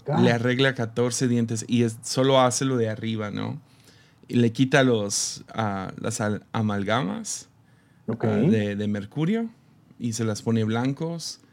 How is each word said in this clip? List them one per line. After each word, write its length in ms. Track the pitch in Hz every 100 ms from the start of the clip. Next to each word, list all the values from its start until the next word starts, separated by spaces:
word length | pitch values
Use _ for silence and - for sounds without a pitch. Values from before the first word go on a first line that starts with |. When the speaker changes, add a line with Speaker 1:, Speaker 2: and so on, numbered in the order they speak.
| -
Speaker 1:
God. 140 | -
Speaker 2:
Le 80 | 120
arregla 440 | 120 123 123 135 127
catorce 520 | 113 117 123 - 131
dientes 380 | 120 113 110 -
y 160 | 120
es, 140 | 117 113
solo 360 | - 131 131 131
hace 240 | 127 120
lo 140 | 135 127
de 120 | 110
arriba, 420 | 107 113 110 104
¿no? 280 | 101 110 139 - _ _ - _ _ -
Y 60 | 123
le 160 | 117
quita 320 | 117 131 147
los, 600 | 131 110 101 - - - -
ah, 380 | 117 107 98 92 -
las 220 | 113 113
al-, 240 | 104 101 -
amalgamas, 960 | 113 107 101 98 113 180 226 214 - - _ _ _ _ _ -
Speaker 1:
Ok. 180 | - 113
Speaker 2:
ah, 20 | 104
de, 400 | 147 110 104 101
de 120 | 104
mercurio 600 | 104 104 143 165 226 226 - _ _ _ -
y 140 | 120
se 100 | 110
las 180 | 113 104
pone 220 | 117 113
blancos. 760 | 110 113 131 135 165 170 - - _